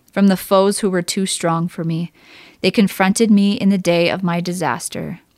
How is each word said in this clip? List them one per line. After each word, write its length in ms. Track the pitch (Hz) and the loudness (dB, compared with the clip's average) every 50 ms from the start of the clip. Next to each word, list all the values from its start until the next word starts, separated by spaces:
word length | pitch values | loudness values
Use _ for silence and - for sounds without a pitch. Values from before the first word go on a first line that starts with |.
| _ _ | _ _
from 160 | _ 202 202 | _ 2 2
the 100 | 196 190 | 2 2
foes 420 | - - - 196 190 196 202 202 - | 0 0 2 2 4 4 2 0 0
who 100 | 226 190 | -2 -2
were 120 | 185 175 | -2 -2
too 240 | 170 - - 202 190 | -4 -4 -4 -4 -4
strong 420 | 185 - - - 170 165 165 170 | -4 -4 -4 -2 -2 0 -2 -2
for 160 | 175 - - 165 | -4 -6 -6 -4
me. 280 | 165 165 165 175 - _ _ _ - - - - - _ _ | -4 -4 -4 -6 -8 _ _ _ -20 -20 -20 -20 -20 _ _
They 100 | - 190 | -2 0
confronted 600 | - 240 196 185 - - 190 190 202 - 226 214 | 2 2 2 2 2 0 0 0 2 2 4 4
me 220 | 208 202 202 202 202 | 4 4 4 2 0
in 160 | - - 196 | 2 2 2
the 80 | 202 | 2
day 320 | 185 - 170 170 170 175 - | 2 2 2 2 2 2 0
of 140 | - 185 190 | 0 -2 -2
my 180 | 175 170 175 | -2 -2 -2
disaster, 800 | 175 180 175 185 160 135 117 - - - - - 156 147 170 - _ _ _ | -4 -6 -6 -4 -2 -4 -4 -4 -6 -10 -10 -10 -10 -10 -12 -14 _ _ _